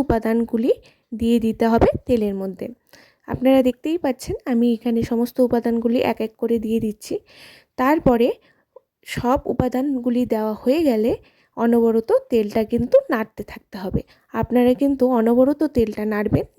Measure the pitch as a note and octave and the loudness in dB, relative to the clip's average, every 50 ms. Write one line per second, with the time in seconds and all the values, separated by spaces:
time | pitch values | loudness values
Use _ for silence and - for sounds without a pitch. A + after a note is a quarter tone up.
0 | C4+ - A#3+ A3+ A3+ A3+ A3+ A#3 A#3 A#3 - A3 A3+ D#4 B4+ - - _ _ _ | 4 2 0 0 0 0 0 0 0 0 -2 -2 0 0 0 -2 -4 _ _ _
1 | _ - A#3+ G#3+ A#3 A#3 A#3 A#3 A3 A3 G#3+ - A#3 A3+ A#3 A#3 C4 A4+ D#5 - | _ -14 -8 -4 0 2 2 2 2 0 -2 0 2 2 4 4 4 4 2 0
2 | - - B3+ A3+ G#3 G3+ G3 F#3+ F#3+ G3 F3+ - - - A#3+ _ _ _ _ - | -2 -2 0 0 0 0 -4 -4 -6 -8 -8 -10 -12 -14 -14 _ _ _ _ -20
3 | - _ _ _ _ - - B3+ B3+ C4 C4+ C4+ A#3+ B3+ A#3+ _ - D4+ D#4+ E4+ | -20 _ _ _ _ -10 -6 0 2 4 4 4 4 2 0 _ -4 -4 -4 -2
4 | - C4 B3 - - - F#4 B4 - C#4+ B3 A#3 A#3+ A#3+ A#3 A3 - A#3+ A#3 A3+ | -2 -4 -4 -4 -6 -8 -8 -8 -4 -2 0 0 2 2 0 0 -2 -2 -2 -2
5 | A3+ - A#3+ A3+ A#3+ A#3+ - - B3+ A#3+ B3+ A#3 A3 A#3+ A#3 A#3 A3+ A#3 A#3 C4 | -2 -2 -2 -2 -2 -2 0 0 0 2 2 0 0 0 -2 0 0 0 0 0
6 | - - A3+ - A3 A3 - - A#3+ A3+ A#3 A#3 A3 G#3+ A3+ A3+ A3 G#3+ G#3 - | 0 -2 -2 -4 -6 -8 -8 -6 -4 -2 -2 -2 -2 -2 -2 -2 -2 -4 -6 -8
7 | - - - - - _ - - - - - - _ _ _ - B3+ C4 D#4 E4 | -10 -10 -10 -10 -10 _ -20 -20 -20 -20 -20 -20 _ _ _ -2 0 2 2 2
8 | - C#4 A#3+ A3+ A#3 D4 C5 - _ _ _ _ _ _ - - _ _ _ _ | 2 2 2 4 2 0 0 -4 _ _ _ _ _ _ -20 -20 _ _ _ _
9 | _ - - - - - B4+ - - - A#3+ - B3+ B3+ B3 B3+ C4 D4 C4+ B3+ | _ -14 -10 -6 -2 -2 -2 -2 -2 -4 -2 -2 -2 -2 -2 -4 -4 -4 -4 -4
10 | A#3+ B3+ A#3+ B3 B3 - A#3 G#3+ G#3+ G#3+ G#3+ - - A#3+ C4+ E4+ E4 C#4+ A#3 G#3+ | -2 -2 -2 -2 -2 -2 -2 -2 -2 -4 -6 -4 0 0 0 2 2 2 2 2
11 | G#3+ A#3+ G#4 A#4+ - _ _ _ _ _ - - A3+ A#3 A#3 A#3 A3+ A3+ A3 A3+ | 2 0 -2 -4 -6 _ _ _ _ _ -8 -4 0 2 2 4 4 2 2 0
12 | A3+ - - - C5 - B3+ A3+ G#3+ G#3 G#3+ A3+ A3 G#3+ A#3 A#3+ A#3+ B3+ - C4+ | 0 0 0 0 0 0 0 0 0 0 -2 -2 -2 -2 -2 -4 -2 2 2 2
13 | - - D4 A3 A3 - _ - G#3 - - A3+ _ _ - G3 F#3+ F#3+ - - | 2 2 -2 -4 -4 -6 _ -16 -16 -16 -16 -20 _ _ -14 -12 -10 -6 -6 -6
14 | - _ _ _ _ _ - A3+ A3+ - A3+ B3 B3 B3 B3+ B3 C#4 C#4 C#4 C4 | -6 _ _ _ _ _ -8 -6 -4 0 2 2 4 4 2 2 0 0 0 2
15 | B3 B3+ C4 A#3 A3 A#3 A#3+ B3 C4 C#4 D4 C#4+ D#4+ D4 - B3 A3+ G#3+ G#3 - | 0 2 2 2 2 2 4 4 4 2 2 0 -2 -2 0 0 0 -2 -2 -6
16 | G#3+ G#3+ G#3+ G#3 G#3 G#3+ - - - - _ | -6 -4 -2 -2 -2 0 -2 -2 -2 -4 _